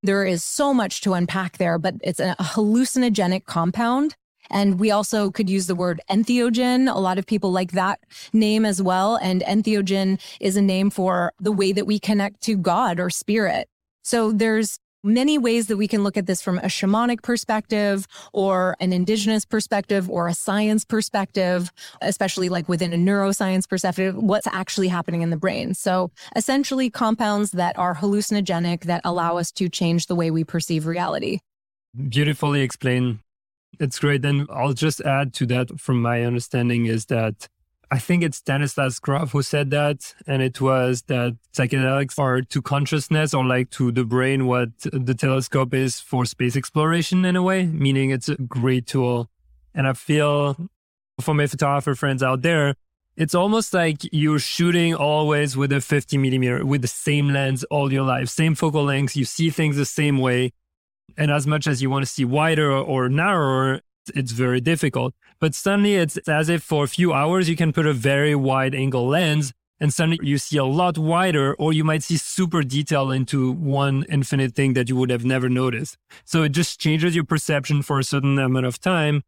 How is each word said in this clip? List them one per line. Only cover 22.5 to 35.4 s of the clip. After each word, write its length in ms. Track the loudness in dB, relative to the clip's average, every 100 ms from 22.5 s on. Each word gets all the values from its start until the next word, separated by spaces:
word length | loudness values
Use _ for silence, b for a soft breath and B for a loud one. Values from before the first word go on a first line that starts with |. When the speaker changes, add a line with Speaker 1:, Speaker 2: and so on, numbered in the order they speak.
| -2 -2
Speaker 1:
within 240 | -2 0
a 60 | 2
neuroscience 720 | 2 2 0 0 0 0 -2
perspective, 460 | -2 -2 -2 -2 0
what's 300 | 0 0 0
actually 420 | -6 -6 -2 0
happening 320 | 0 -2 -2
in 80 | -2
the 80 | -2
brain. 360 | -2 -2 -4
So 380 | -4 0 0 -2 -8 B -4
essentially 540 | 0 0 0 -2 -2
compounds 640 | 0 0 0 0 0 -2
that 260 | -2 -2 0
are 180 | -2 0
hallucinogenic 920 | 0 0 0 -2 0 -2 -2 -2 -2
that 160 | -4 -2
allow 320 | -2 -2 -2
us 140 | -4
to 160 | -4 -4
change 380 | 0 0 0 0
the 80 | -2
way 160 | 0
we 120 | 0
perceive 420 | -2 -4 -2 -2 -2
reality. 540 | -4 -4 -4 -4 -6 _ _ _ _ _ -10 -4
Speaker 2:
Beautifully 520 | 0 0 0 0 2
explained. 580 | 0 -2 0 0 0 -4 _ _ _ _ _ -6
It's 200 | -4 0
great. 260 | 0 0 0
And 220 | 0 -2
I'll 220 | -2 -2
just 260 | 0 0 0
add 340 | -2 0 -2
to 100 | -2